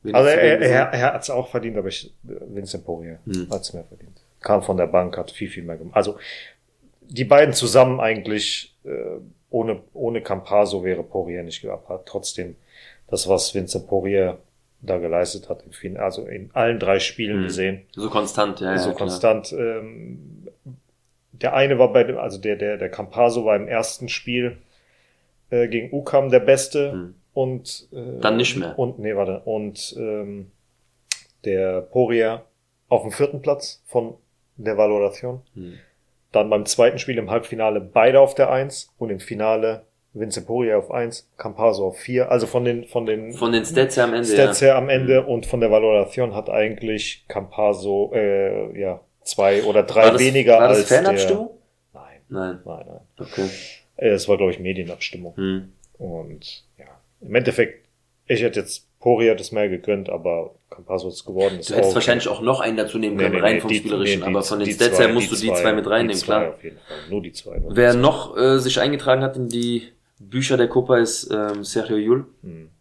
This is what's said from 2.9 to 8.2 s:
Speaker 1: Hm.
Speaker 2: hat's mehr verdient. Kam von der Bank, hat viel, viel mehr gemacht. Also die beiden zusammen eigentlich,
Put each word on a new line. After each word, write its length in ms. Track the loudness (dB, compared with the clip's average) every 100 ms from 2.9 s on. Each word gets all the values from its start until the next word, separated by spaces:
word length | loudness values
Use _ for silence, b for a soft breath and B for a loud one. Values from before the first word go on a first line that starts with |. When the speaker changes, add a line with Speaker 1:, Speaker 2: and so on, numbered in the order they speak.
| -12 -12 -16 -8
Speaker 1:
Hm. 220 | -8 -6
Speaker 2:
hat's 200 | -8 -8
mehr 120 | -14
verdient. 340 | -18 -20 -20 -20 _ _
Kam 220 | 0 0
von 140 | 0 -2
der 100 | 0
Bank, 280 | 0 0 -6
hat 120 | -12
viel, 180 | -10 -12
viel 120 | -10
mehr 140 | -14 -14
gemacht. 180 | -4 -2
Also 220 | -2 -6 B B B B _ _ _ _ _
die 160 | -6 6
beiden 280 | 8 8
zusammen 460 | 2 4 6 6 4
eigentlich, 760 | -2 -2